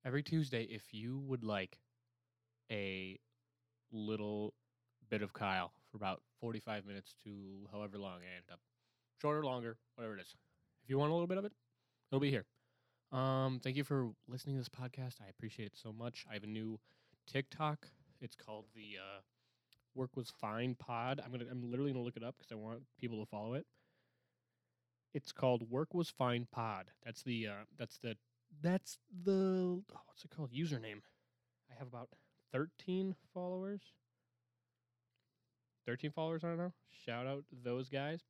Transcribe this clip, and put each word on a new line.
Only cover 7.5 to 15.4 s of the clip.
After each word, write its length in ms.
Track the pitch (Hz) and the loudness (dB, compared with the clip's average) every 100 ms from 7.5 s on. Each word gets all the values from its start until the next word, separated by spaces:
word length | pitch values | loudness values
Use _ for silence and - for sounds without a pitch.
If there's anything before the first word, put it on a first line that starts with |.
| 98 98 | -12 -8
however 260 | 104 104 101 | -6 -6 -6
long 240 | 98 90 | -6 -8
I 160 | 90 90 | -10 -12
end 80 | 87 | -14
up, 80 | 87 _ _ _ _ _ _ | -20 _ _ _ _ _ _
shorter, 220 | 151 151 | 2 4
longer, 340 | 147 127 117 113 _ - | 2 0 -2 -8 _ -8
whatever 200 | 113 101 | -6 -6
it 40 | |
is. 140 | 87 - _ _ _ _ | -10 -18 _ _ _ _
If 60 | - | 2
you 80 | 135 | 4
want 140 | 147 | 6
a 20 | |
little 140 | 170 175 | 6 4
bit 100 | 185 | 2
of 80 | 208 | 0
it, 80 | - _ _ _ _ _ | -8 _ _ _ _ _
it'll 100 | 135 | 4
be 120 | 143 | 6
here. 140 | 127 - _ _ _ _ _ _ | 4 0 _ _ _ _ _ _
Um, 480 | 131 131 131 131 127 | 2 4 6 4 2
thank 160 | 131 131 | 0 0
you 80 | |
for 280 | 139 139 120 - - | 4 4 4 -2 -8
listening 280 | 127 - 135 | -6 -2 -2
to 60 | |
this 80 | 120 | -2
podcast. 520 | - 127 131 127 - | -6 -6 -4 -6 -6
I 60 | 98 | -14
appreciate 380 | - | -8